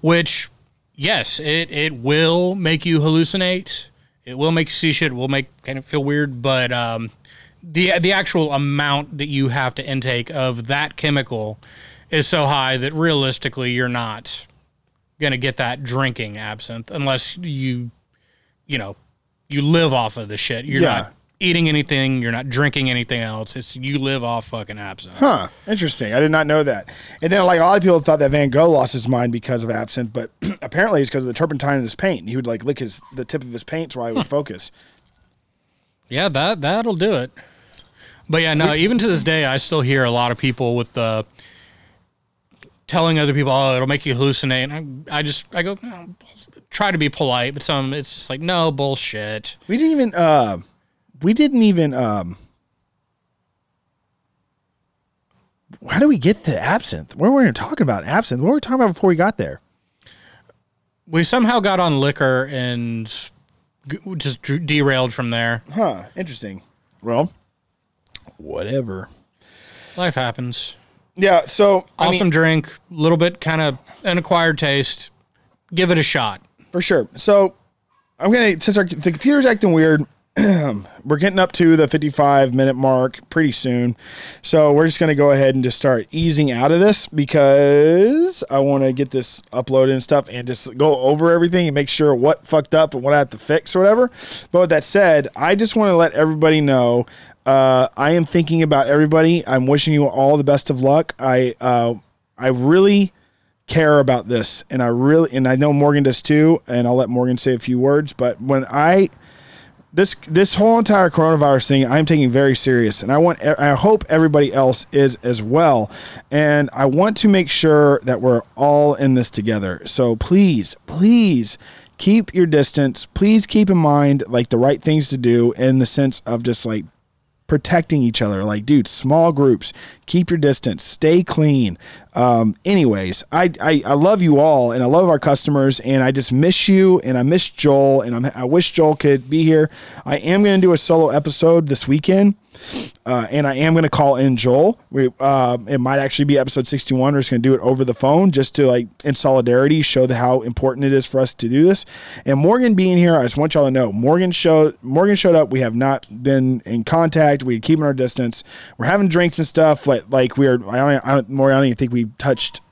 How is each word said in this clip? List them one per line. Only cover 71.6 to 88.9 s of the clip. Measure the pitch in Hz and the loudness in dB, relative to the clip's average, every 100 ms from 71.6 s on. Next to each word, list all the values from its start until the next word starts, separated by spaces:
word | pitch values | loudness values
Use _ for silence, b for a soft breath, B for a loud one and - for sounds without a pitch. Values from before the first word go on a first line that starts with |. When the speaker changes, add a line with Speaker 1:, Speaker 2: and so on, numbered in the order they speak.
| 202 190 - - | 2 2 -2 -4
Speaker 2:
I | 160 | -2
Speaker 1:
Awesome | 180 190 | 0 0
Speaker 2:
mean | |
Speaker 1:
drink, | 160 160 160 - - _ | 2 2 0 -4 -18 _
little | 170 156 170 | -4 0 2
bit | 170 175 | 0 -2
kind | - 160 | -4 -2
of | 156 127 _ - | -2 -4 _ -10
an | 202 175 | -4 -4
acquired | 165 175 165 156 | 0 0 0 0
taste. | 151 139 139 - - _ _ _ _ _ _ | -2 -2 -2 -6 -14 _ _ _ _ _ _
Give | 170 185 | -2 0
it | 170 | 2
a | |
shot. | 147 151 113 95 _ _ _ | 0 -2 -4 -8 _ _ _
Speaker 2:
For | 180 | -6
sure. | - 165 107 - | 0 0 0 2
So, | - 202 190 _ _ _ _ _ _ _ | 6 6 4 _ _ _ _ _ _ _
I'm | 190 | 2
gonna, | 240 220 165 | 4 2 2
since | - 208 | 0 0
our, | |
the | 180 156 180 | 0 -2 -4
computer's | 160 269 285 262 | 0 2 4 2
acting | 214 202 | 2 2
weird, | 160 160 156 - _ | 4 4 4 0 _
<clears throat> | _ - | _ -2
we're | 208 180 143 104 95 - - 147 | 2 2 0 -6 -10 -18 -4 0
getting | 190 190 | 0 2
up | 185 | 0
to | - 170 160 | 2 4 6
the | 147 | 4
fifty-five | 156 151 139 143 139 135 | 0 -2 0 2 4 4
minute | 123 135 127 | 2 0 0
mark | 135 131 127 - _ | 0 0 -2 -6 _
pretty | 165 156 | -2 -2
soon. | - 131 123 120 117 B B B B | -2 -4 -2 -2 -6 B B B B
So, | - 160 151 | -2 2 4
we're | 147 160 | 4 2
just | - | 0
gonna | 160 143 | 0 2
go | 143 | 2
ahead | 139 135 131 | 4 2 2
and | |
just | 127 - | -2 -2
start | 139 123 - | 0 0 -4
easing | 156 165 147 147 | -4 -2 0 0
out | 120 139 | 0 0
of | 165 | 4
this | 202 202 - | 4 2 -4
because | 151 143 156 139 139 143 143 156 170 208 302 359 359 - | -4 0 2 4 4 4 6 4 4 4 2 -2 -4 -4
I | 135 | -2
wanna | 139 139 135 | 0 0 0